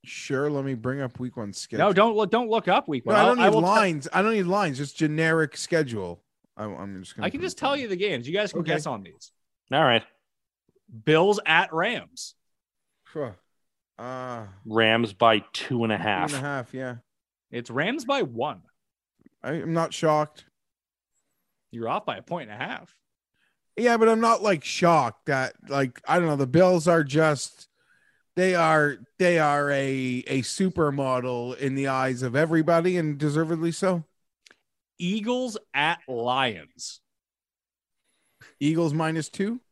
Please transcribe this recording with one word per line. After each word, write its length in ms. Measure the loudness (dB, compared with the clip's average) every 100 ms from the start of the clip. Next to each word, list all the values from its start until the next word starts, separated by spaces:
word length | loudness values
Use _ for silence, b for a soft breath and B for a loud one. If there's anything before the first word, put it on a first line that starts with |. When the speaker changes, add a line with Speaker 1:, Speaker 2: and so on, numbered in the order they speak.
Speaker 1:
Sure, 480 | -16 -16 -6 -2 -2
let 140 | -2
me 100 | -4
bring 260 | -6 -6 -6
up 200 | -6 -8
week 160 | -10 -8
one 160 | -10
schedule. 340 | -10 -8 0 2
Speaker 2:
No, 60 |
don't 240 | 4 4 2
look, 160 | 0
don't 180 | 0 0
look 160 | -2 2
up 220 | 0 0
week 180 | -4 2
Speaker 1:
No, 60 |
Speaker 2:
one. 80 | 4
Speaker 1:
I 20 |
Speaker 2:
I'll, 60 | 6
Speaker 1:
don't 100 | 6
Speaker 2:
I 60 | 6
Speaker 1:
need 60 |
Speaker 2:
will 60 | 6
te- 60 | 4
Speaker 1:
lines. 420 | 4 4 0 -2
I 100 | 0
don't 100 | 2
need 100 | 2 0
lines. 300 | 0 0 -2
Just 200 | -8 -2
generic 580 | -2 2 2 2 0 -4
schedule. 680 | -2 0 0 -4 -6 -10 _ _ _ -12
I, 80 |
I'm 360 | -10 -10 -12 -12
just 140 | -16
gonna 140 | -6 -6
Speaker 2:
I 20 |
can 80 | -4
Speaker 1:
put 60 |
Speaker 2:
just 140 | -8 -4
Speaker 1:
it 20 |
Speaker 2:
tell 100 | -4
Speaker 1:
down. 60 | -2
Speaker 2:
you 60 | -4
the 100 | -4
games. 300 | -4 -4 -4
You 80 |
guys 160 | -4 -4
can 120 | -4
Speaker 1:
Okay. 100 | -4
Speaker 2:
guess 140 | -4 -4
on 180 | -8
these. 260 | -12 -20 -20 _ _ _ _
Speaker 3:
All 140 | 2
right. 180 | 4 4 0 _ _ _ _ _ _ _ _ -8
Speaker 2:
Bills 340 | 2 4 4 2 2
at 260 | 2 2
Rams. 640 | -2 -2 -4 -10 -18 -18 _ _ _ _ _ _ _ _
Speaker 1:
Sure. 240 | -10 -10 -12 _ _ _ _ _ -16
Uh, 480 | -14 -12 -10 -12 -14 -18
Speaker 3:
Rams 480 | -2 2 4 4 2
by 280 | 4 6 6 0
two 320 | -12 -4 -2
and 80 | 0
a 60 | 0
half. 320 | 0 -2 -2
Speaker 1:
two 60 | -4
and 80 |
a 40 | -6
half, 260 | -8 -8
yeah. 220 | -10 -10 -12 _ _ _ _ _
Speaker 2:
It's 180 | -12 -8
Rams 340 | -4 -4 -4
by 180 | -2 -2
one. 400 | -2 -4 -6 -8 _ _ _ _ _ _ _ _
Speaker 1:
I, 60 | -8
I'm 220 | -6 -4
not 200 | -2 -2
shocked. 520 | -2 2 2 0 -8 _ _ _ _ _ _ _ _ _ _ _ _ _
Speaker 2:
You're 180 | -8 -4
off 160 | -4
by 120 | -4 -8
a 60 |
point 280 | -8 -10 -10
and 100 | -10
a 40 |
half. 320 | -10 -10 -16 _ _ _ _ _ _ _ _ 0
Speaker 1:
Yeah, 220 | 2 6
but 100 | 4
I'm 120 | 4
not, 220 | 4 2
like, 220 | 2 0
shocked 640 | -2 2 4 4 2 -4 -2
that, 280 | -2 -2 -8 -6
like, 320 | -2 -2 -4 0
I 100 | 2
don't 80 | 2
know. 100 | 0
The 120 | 2
Bills 400 | 4 6 4 4
are 160 | 2
just 640 | 2 2 2 2 -6 -16 -20 _ _ _ _ _ _
they 200 | 0 2
are, 420 | 4 4 4 2 -2 -14 _
they 200 | 2 4
are 320 | 2 2 0
a, 540 | 0 -2 -2 -4 -4 -4
a 140 | -4
supermodel 1120 | -4 -2 -2 0 -2 0 -2 -2 -2 -6 -8 -6
in 160 | -4
the 140 | -4 -2
eyes 340 | -2 -2 -2
of 120 | -4
everybody, 640 | 0 2 2 2 2 2 -2
and 220 | -2 -2
deservedly 540 | -2 0 -2 -2 -4
so. 320 | -2 -2 -2 -6 _ _ _ _ _ _ _ _ _
Speaker 2:
Eagles 600 | -4 -4 -4 -4 -4 -8 _
at 240 | -2 -2 -2 -6
Lions. 920 | -6 -2 0 -2 -4 -16 _ -18 -18 _ _ _ _ _ _ _ _ _ _ _ _ _ _ b b
Speaker 1:
Eagles 360 | 0 2 0
minus 340 | 0 -2 -2 -6
two? 320 | -4 -4 -4 _